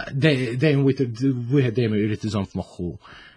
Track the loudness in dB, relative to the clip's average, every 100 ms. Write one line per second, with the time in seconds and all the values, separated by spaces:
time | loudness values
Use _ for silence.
0 | -8 0 2 2 0 0 2 4 2 2
1 | -2 -2 -2 -2 0 2 2 2 0 2
2 | 0 -2 -4 -4 -4 -6 -10 -8 -8 -8
3 | -16 -20 -20